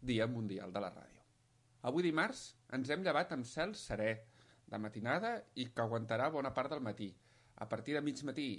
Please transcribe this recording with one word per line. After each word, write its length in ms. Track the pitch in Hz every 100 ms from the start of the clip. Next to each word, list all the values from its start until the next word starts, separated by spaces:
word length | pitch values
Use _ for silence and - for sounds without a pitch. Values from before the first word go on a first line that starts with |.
Dia 240 | 127 113 113
Mundial 460 | 123 107 95 95 95
de 60 |
la 80 | 95
Ràdio. 320 | - - - - _ _ _ _ _ -
Avui 160 | 160
dimarts 380 | 180 156 202 262 - - - 131
ens 160 | 127
hem 140 | 151 185
llevat 240 | 147 180
amb 140 | 151 120
cel 300 | - 170 214
serè 300 | - 107 110 110 - - - - -
de 100 | 107
matinada 540 | 107 107 110 156 220 233 - -
i 140 | 123
que 140 | - 113
aguantarà 420 | 113 110 113 139 156
bona 160 | 135 127
part 180 | 131 151
del 80 |
matí. 300 | 120 101 101 - _ - - -
A 60 | 110
partir 240 | 107 113 147
de 80 |
mig 200 | 147 131 143
matí 220 | 131 139